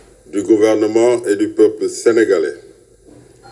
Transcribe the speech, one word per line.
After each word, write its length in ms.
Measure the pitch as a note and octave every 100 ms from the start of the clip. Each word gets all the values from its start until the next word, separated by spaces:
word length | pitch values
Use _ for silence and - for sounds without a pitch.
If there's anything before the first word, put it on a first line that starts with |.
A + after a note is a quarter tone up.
| - _ -
du 100 | G2+
gouvernement 800 | F#2+ A2 A2 G#2+ G#2+ A2 A#2+ A#2+ A#2
et 100 | G2+
du 120 | G#2+
peuple 400 | - G#2+ - F#2+
sénégalais, 680 | - B2+ A2+ G#2 F#2 D#2+ - - - _ _ - - - _ -